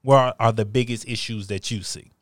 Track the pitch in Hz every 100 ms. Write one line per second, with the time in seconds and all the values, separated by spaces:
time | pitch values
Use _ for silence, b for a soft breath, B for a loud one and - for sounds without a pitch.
0 | 131 135 127 - 117 110 104 117 120 117
1 | - 113 - 110 98 98 - 110 85 -
2 | - _